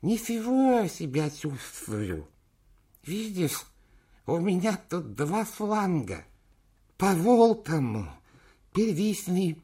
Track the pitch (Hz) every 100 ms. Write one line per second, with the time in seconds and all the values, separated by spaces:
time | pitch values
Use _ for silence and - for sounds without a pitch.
0 | - 220 - 233 220 262 262 247 202 -
1 | 160 131 151 147 156 135 - - - 107
2 | 104 85 76 _ _ _ _ _ _ _
3 | - 185 220 196 160 - - _ _ _
4 | _ _ - 165 175 185 190 190 - 175
5 | 147 101 147 196 226 - 214 214 202 170
6 | 110 87 - _ _ _ _ _ _ _
7 | 190 185 180 240 226 220 - 156 131 110
8 | 92 71 _ - - _ _ - 220 165
9 | 208 208 - 180 185 156